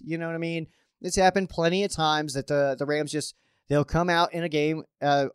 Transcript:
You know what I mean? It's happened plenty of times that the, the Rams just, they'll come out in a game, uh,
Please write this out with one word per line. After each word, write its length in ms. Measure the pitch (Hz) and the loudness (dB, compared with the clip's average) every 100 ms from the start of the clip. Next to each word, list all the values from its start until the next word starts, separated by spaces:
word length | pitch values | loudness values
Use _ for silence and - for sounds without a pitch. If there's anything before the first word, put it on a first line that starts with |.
You 140 | - 165 | -8 -6
know 80 | 165 | -6
what 80 | |
I 40 | 165 | -6
mean? 280 | 165 165 160 _ _ _ | -4 -6 -8 _ _ _
It's 140 | 180 | -4
happened 360 | 196 185 190 185 | 4 4 4 0
plenty 340 | - 170 185 | 0 0 2
of 80 | 202 | -2
times 420 | - 156 151 151 | 0 0 0 -2
that 140 | 139 131 | -6 -2
the, 260 | 147 139 131 | 0 0 0
the 100 | 143 | -2
Rams 260 | 147 147 | -2 -2
just, 240 | 151 - - _ _ - | -6 -8 -12 _ _ -2
they'll 160 | 143 | 0
come 260 | 143 165 180 | 2 0 2
out 240 | 170 170 | 2 2
in 80 | 170 | 0
a 60 | 170 | -2
game, 340 | 151 151 160 - - | 0 0 -2 -8 -4
uh, 280 | 143 143 135 | 2 2 2